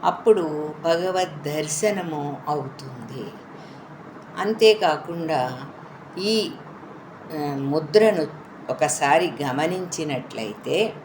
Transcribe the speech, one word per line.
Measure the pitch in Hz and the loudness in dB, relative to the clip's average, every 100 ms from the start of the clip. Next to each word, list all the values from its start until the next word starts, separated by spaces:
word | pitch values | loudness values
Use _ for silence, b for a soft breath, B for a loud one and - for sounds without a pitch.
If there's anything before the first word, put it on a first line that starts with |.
అప్పుడు | 180 175 - 208 165 151 151 151 | 2 2 6 6 6 -2 -4 -2
భగవద్ | 165 170 185 185 180 - | 2 2 2 0 0 -2
దర్శనము | 147 151 151 - 214 196 170 151 143 139 - | -4 -2 -2 0 0 0 -2 -4 -4 -6 -4
అవుతుంది. | 151 135 - 131 127 117 131 107 - - B B B B - - - - - | -2 -4 -10 -14 -12 -12 -10 -10 -12 -16 B B B B -18 -16 -18 -14 -4
అంతేకాకుండా | 190 220 220 214 180 156 - 170 165 151 127 127 143 - - - - - | -2 6 8 8 4 2 -2 -6 -2 0 0 -4 -10 -14 -18 -18 -14 -4
ఈ, | 202 220 190 - - - - - - - - | 0 2 0 -6 -14 -16 -16 -16 -18 -18 -10
ఆ, | 156 147 139 | -4 -4 -2
ముద్రను | 139 151 151 214 220 190 151 - - - - | 0 0 4 6 6 4 0 -6 -16 -16 -8
ఒకసారి | - 151 - 143 156 175 - | -2 0 2 4 6 4 0
గమనించినట్లయితే | 143 131 160 185 180 - 151 131 - - 110 104 123 160 220 - | -2 0 0 -2 -4 -6 -4 -4 -6 -8 -8 -8 -2 0 0 -2